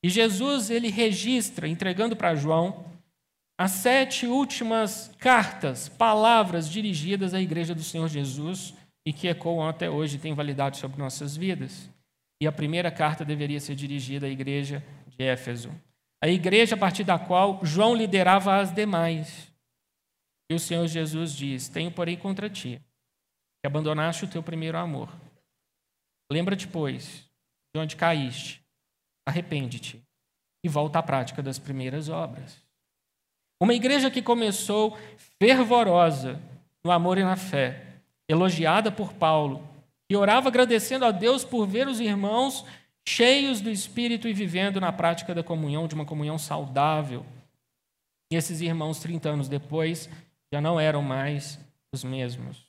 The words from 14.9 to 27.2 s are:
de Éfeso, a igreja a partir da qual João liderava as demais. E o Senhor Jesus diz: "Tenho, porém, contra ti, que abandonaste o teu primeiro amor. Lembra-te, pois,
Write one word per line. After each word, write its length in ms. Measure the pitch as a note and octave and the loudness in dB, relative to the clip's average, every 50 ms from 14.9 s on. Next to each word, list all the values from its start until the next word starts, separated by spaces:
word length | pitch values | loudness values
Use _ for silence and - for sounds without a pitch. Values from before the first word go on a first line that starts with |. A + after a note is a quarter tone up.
| - - - | -20 -20 -20
de 180 | - _ - C3 | -20 _ -4 -2
Éfeso, 480 | C3 B2+ B2+ - B2 A#2+ A#2 A2+ C3 D#3 E3 _ _ _ _ _ _ _ _ | 0 0 -2 -4 -8 -8 -8 -8 -12 -14 -16 _ _ _ _ _ _ _ _
a 80 | - | 0
igreja 460 | D#3 F3+ F#3 D#3+ F#3 F#3+ A3 A#3 F#3+ A3+ | 0 2 2 2 4 6 6 6 6 4
a 60 | G3 | 2
partir 240 | G3 F3+ F3 - G3+ | 2 0 0 0 0
da 160 | F3 F3+ E3+ | 0 0 0
qual 440 | F3 - F3+ F3+ F#3+ G3+ G3 - F#3+ | 2 2 4 4 4 4 2 0 -2
João 300 | D#3 D3+ F3+ G#3+ A3+ A#3+ | -2 2 4 4 4 4
liderava 680 | A3 A3 G3+ F3 G3 F#3 F3+ F#3+ G3 F#3 G3+ F#3+ G3 | 4 2 2 2 4 6 6 6 6 6 4 4 4
as 140 | G3 F#3 E3+ | 2 0 -2
demais. 760 | G3 G#3 G#3 G3 E3 E3 E3 E3 D#3 D#3 - - - - - _ _ _ _ _ _ _ _ _ _ _ _ _ _ _ _ _ _ _ _ | -2 -2 0 2 2 2 0 0 -2 -6 -8 -12 -18 -20 -20 _ _ _ _ _ _ _ _ _ _ _ _ _ _ _ _ _ _ _ _
E 60 | D#3 | -4
o 40 | E3+ | -4
Senhor 280 | - - F3 E3+ E3+ | -2 -2 0 0 0
Jesus 480 | E3 D#3+ E3 D#3+ D3 D3+ D#3+ E3+ D#3+ C#3+ | 0 0 -2 -2 -2 -2 -4 -4 -4 -4
diz: 340 | C#3 C#3 C#3 C3+ B2+ B2 - | -6 -4 -4 -4 -6 -8 -8
"Tenho, 220 | - - D#3+ F3 | -6 -4 -4 -4
porém, 260 | E3+ - F3 E3 F3 | -4 -4 -4 -4 -4
contra 320 | E3+ - G3 F#3+ F#3+ G3 G#3 | -6 -4 -6 -4 -4 -6 -8
ti, 320 | G3+ - - B2+ A#2+ C3 - _ _ _ _ _ _ _ _ _ _ _ _ _ _ _ | -8 -8 -10 -10 -10 -10 -14 _ _ _ _ _ _ _ _ _ _ _ _ _ _ _
que 60 | - | -6
abandonaste 580 | C#3+ C#3 D3+ D#3 D3+ D3+ D3+ D3+ E3+ E3+ - - | -4 -4 -2 -2 -2 0 0 0 -2 -2 -4 -6
o 20 | |
teu 140 | F#3+ - E3+ | -6 -8 -8
primeiro 340 | E3 E3+ E3 E3 D#3+ D#3+ E3 | -8 -6 -6 -6 -6 -4 -4
amor. 400 | E3 F3 E3+ D3 C3+ - E3+ - E3+ - - _ _ _ _ _ _ _ _ _ _ _ _ _ _ _ _ _ _ _ _ | -4 -4 -4 -6 -8 -8 -10 -14 -20 -20 -20 _ _ _ _ _ _ _ _ _ _ _ _ _ _ _ _ _ _ _ _
Lembra-te, 360 | C#3 D#3+ F3+ F#3+ G3 G3 - | -2 -2 0 0 -2 -2 -4
pois, 640 | - - E3 D3+ C#3 B2+ B2+ - - - - | -8 -4 -4 -2 -2 -4 -6 -10 -14 -18 -20